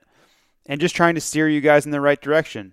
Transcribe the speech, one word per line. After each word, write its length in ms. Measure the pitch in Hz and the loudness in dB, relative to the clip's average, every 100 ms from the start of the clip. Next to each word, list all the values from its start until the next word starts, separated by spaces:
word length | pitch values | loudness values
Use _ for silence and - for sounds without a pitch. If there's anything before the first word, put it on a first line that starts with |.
| _ _ _ _ _ _ - | _ _ _ _ _ _ -12
and 140 | 139 | -4
just 160 | 175 - | -4 2
trying 180 | 170 | 2
to 60 | 165 | 0
steer 280 | - 151 156 | -4 -2 0
you 120 | 151 | 2
guys 240 | 143 147 | 4 4
in 80 | 147 | 2
the 80 | 147 | -2
right 200 | 143 143 | 0 -2
direction. 520 | 139 156 147 120 98 | 0 -2 -2 -8 -16